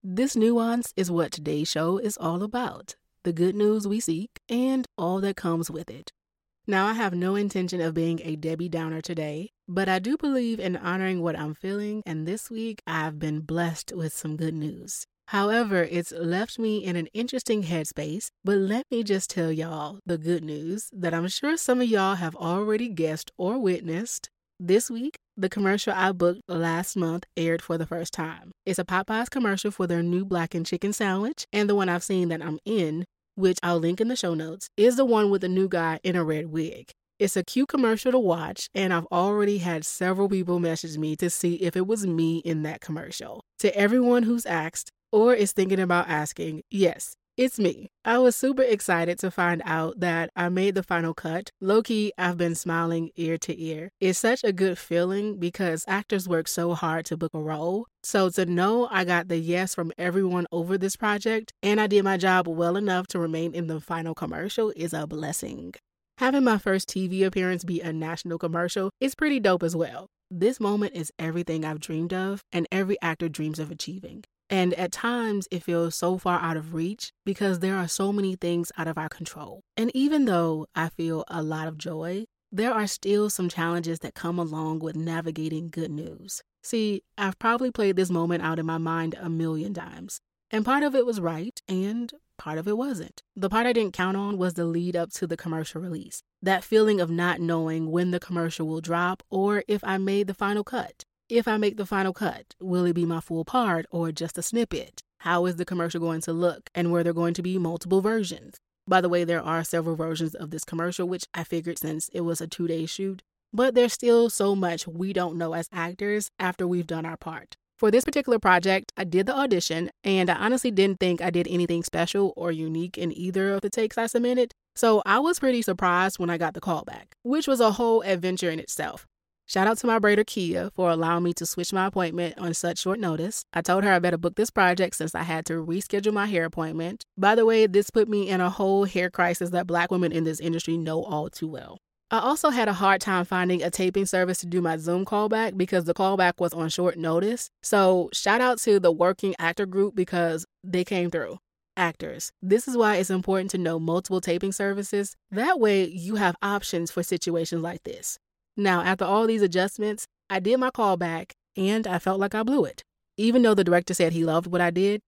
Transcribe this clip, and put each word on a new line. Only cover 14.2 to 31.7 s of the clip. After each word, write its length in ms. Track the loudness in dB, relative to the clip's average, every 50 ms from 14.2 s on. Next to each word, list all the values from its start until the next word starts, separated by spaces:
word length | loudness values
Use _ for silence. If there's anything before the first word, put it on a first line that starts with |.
| -8 -6 -6
good 180 | -4 -4 -4 -4
news. 520 | -4 -4 -6 -8 -10 -12 -12 -12 -12 -12 -14 _ _ _ -4
However, 560 | -2 0 2 2 2 2 2 2 2 2 2
it's 260 | 0 0 -2 -4 -4
left 480 | -6 -4 -2 -2 -2 -2 -2 -4 -4 -4
me 200 | -2 -2 -2 -2
in 180 | -2 -2 -2
an 100 | -4 -4 -4 -6
interesting 480 | -6 -6 -4 -4 -4 -2 0 0 0 0
headspace, 680 | -2 -2 -2 -4 -4 -6 -8 -6 -6 -6 -6 -8 -10 -12 _ -2
but 140 | 0 2
let 260 | 2 2 2 0 -2 -2 -2
me 140 | -2 -2 0
just 260 | 0 0 -2 -2 -4
tell 220 | -4 -2 -2 0 0
y'all 480 | -2 -4 -4 -6 -8 -8 -8 -10 -10 -6
the 140 | -4 -4 -2
good 240 | 0 0 -2 -2 -2
news 480 | -4 -8 -6 -6 -6 -6 -6 -8 -10 -10
that 220 | -6 -4 -2 -2
I'm 140 | -2 -2 -2
sure 280 | -4 -4 -2 -2 -2
some 240 | 0 0 0 2 2
of 60 | 2
y'all 300 | 2 2 2 2 2 0
have 180 | -2 -4 -6 -6
already 540 | -4 -4 -2 -2 0 0 0 0 -2 -2 -4
guessed 420 | -4 -2 -2 -2 -2 -4 -8 -12 -8
or 240 | -4 -2 -2 0 0
witnessed. 680 | 0 0 0 0 -2 -4 -4 -4 -4 -6 -8 -10 -10 -14 _ _ _ _ _ -6
This 320 | 0 2 4 4 2 0
week, 240 | -4 -6 -6 -6 -8 -10 _ _ _
the 120 | -4 -4 -4
commercial 440 | -2 0 2 2 2 2 0 0 0
I 160 | 2 2 2
booked 300 | 2 4 2 2 2 0 -4 -6
last 480 | -4 -2 0 0 0 -2 -2 -4 -2
month 300 | -2 -2 0 -2 -4 -6 -8 _
aired 260 | -2 0 0 0 -2 -2
for 160 | -2 -4 -4
the 80 | -4
first 260 | -4 -6 -6 -8 -6 -6
time. 380 | -6 -8 -8 -8 -12 -16 -20 -20 _ _
It's 160 | -4 -4 -2
a 40 | -2
Popeyes 460 | -2 -2 -2 -2 0 -2 -2 -2 -2
commercial 400 | -2 0 0 0 0 0 -2 -4
for 160 | -2 -2 -2
their 160 | 0 0 0 0
new 220 | 0 0 0 0
blackened 420 | -2 -2 -2 -2 -2 -4 -6 -4
chicken 260 | -4 -4 -4 -2 -2 -2
sandwich, 540 | -2 0 0 0 0 -2 -4 -6 -8 -10 -4 -2
and 180 | 0 2 2